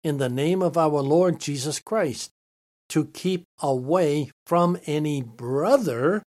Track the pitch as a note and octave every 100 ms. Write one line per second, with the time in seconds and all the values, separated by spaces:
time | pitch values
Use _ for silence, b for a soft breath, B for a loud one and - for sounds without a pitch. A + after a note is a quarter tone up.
0 | D#3+ C#3+ C3 B2 D3+ F#3 F3+ D#3+ D#3+ D3
1 | C#3 D#3+ F3+ E3 - C#3+ C#3 C#3+ - A3
2 | E3 A2+ - _ _ _ _ _ _ D#3+
3 | D3 - F3+ F#3 - _ D3 C3 C3 F3+
4 | D#3+ D3 C#3 _ - E3+ F3 F3 - D3+
5 | D3+ C#3+ A#2 A2+ A#2+ C3+ F3 C#4 F#3+ A#2
6 | C#3+ G#3 -